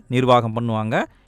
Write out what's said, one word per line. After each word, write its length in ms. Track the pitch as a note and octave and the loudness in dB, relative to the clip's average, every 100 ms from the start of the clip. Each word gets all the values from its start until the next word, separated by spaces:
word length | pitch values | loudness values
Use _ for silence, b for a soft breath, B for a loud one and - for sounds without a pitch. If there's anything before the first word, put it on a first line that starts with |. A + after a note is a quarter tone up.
| - | -4
நிர்வாகம் 480 | B2+ B2+ B2 A#2 A2+ | 0 4 4 2 -4
பண்ணுவாங்க. 480 | A#2 A2 A2 D#3 A3 _ | -4 -4 -4 -4 -6 _